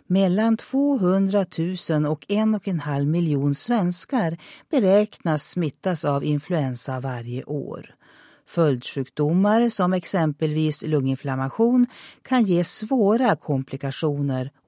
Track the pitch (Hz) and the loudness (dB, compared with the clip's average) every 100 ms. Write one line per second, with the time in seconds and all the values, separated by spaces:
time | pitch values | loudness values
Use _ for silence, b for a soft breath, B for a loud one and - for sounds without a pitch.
0 | - 185 190 190 226 226 - 269 285 269 | -2 2 2 2 2 0 -2 0 0 2
1 | 180 190 196 202 185 - 170 185 - 156 | 2 2 2 0 -2 -2 -4 -4 -2 0
2 | 147 151 - 208 220 214 - 170 147 143 | 0 -2 -2 0 0 0 -2 -4 -2 -2
3 | 143 170 165 143 143 143 - 240 180 175 | 0 0 2 2 0 0 0 0 0 -2
4 | - 262 170 165 B B B 285 190 202 | -2 -2 -2 -4 B B B 2 4 4
5 | 208 - 170 156 - 180 156 - 185 170 | 2 -2 -2 -2 -2 -2 -4 -2 -4 -2
6 | 147 143 147 147 - 170 135 123 - 131 | -2 -2 0 -2 -2 -2 -2 -4 -6 -6
7 | 131 123 117 123 - 151 120 - - - | -6 -8 -8 -8 -6 -8 -8 -12 -16 -20
8 | b b b b _ - 156 127 - 143 | b b b b _ 0 2 2 -4 -8
9 | 127 - 147 175 202 220 240 - 180 185 | -8 -2 0 2 4 4 2 0 0 0
10 | - 185 156 147 156 151 156 151 - 151 | -2 0 0 0 -2 0 0 0 -2 0
11 | 135 135 143 131 131 - 233 254 247 B | 0 -2 -4 -4 -4 0 2 4 2 B
12 | B B - 254 202 175 170 - 220 262 | B B -2 0 2 2 2 -2 -2 0
13 | 202 233 247 160 - 135 131 135 139 - | 2 2 2 0 -2 -4 -4 -8 -8 -4
14 | 156 143 143 131 131 _ | -2 -2 -2 -2 -4 _